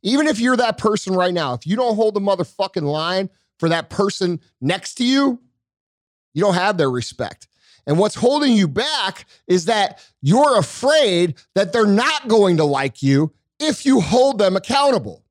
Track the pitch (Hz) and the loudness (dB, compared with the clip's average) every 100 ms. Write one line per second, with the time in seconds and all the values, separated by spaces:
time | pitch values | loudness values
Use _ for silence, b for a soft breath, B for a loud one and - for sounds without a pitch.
0 | 190 269 311 220 240 247 240 - 220 208 | 0 0 0 0 0 0 0 0 -2 -2
1 | - 190 180 180 147 123 151 220 247 214 | -2 -2 0 -2 -4 -6 -4 -2 -2 0
2 | 220 208 196 190 214 _ 190 - 147 151 | 0 0 -2 -2 -4 _ -6 -4 -4 -4
3 | 165 185 190 _ _ _ 165 165 160 - | -2 -4 -4 _ _ _ -2 -2 -4 -2
4 | 202 - 180 170 _ _ 131 185 - - | -2 -2 -4 -4 _ _ -4 -4 -6 -4
5 | 240 269 277 247 _ _ _ _ _ _ | 0 2 0 -2 _ _ _ _ _ _
6 | _ _ _ 147 202 180 190 190 139 123 | _ _ _ -2 0 2 0 0 -2 -2
7 | 117 - 113 - - b b b - 156 | -8 -10 -10 -10 -20 b b b -4 0
8 | 208 - 240 285 285 220 180 139 269 302 | 0 0 0 2 2 2 2 -2 -4 -4
9 | 190 - - b - 180 165 220 196 - | -4 -8 -20 b -2 -2 0 0 0 -4
10 | b b 139 214 294 233 151 - 262 311 | b b 2 4 4 2 0 -2 2 2
11 | 247 175 175 139 b 185 196 233 208 202 | 2 2 0 -4 b -4 -2 0 2 2
12 | 262 311 262 220 196 170 151 139 139 - | 0 -2 0 2 4 2 0 0 -4 -2
13 | 135 139 151 _ _ _ 311 247 277 262 | 0 2 0 _ _ _ -4 -2 2 2
14 | 151 233 269 240 196 190 - 262 285 233 | 2 2 2 2 0 0 -2 0 2 0
15 | 104 82 _ | -4 -16 _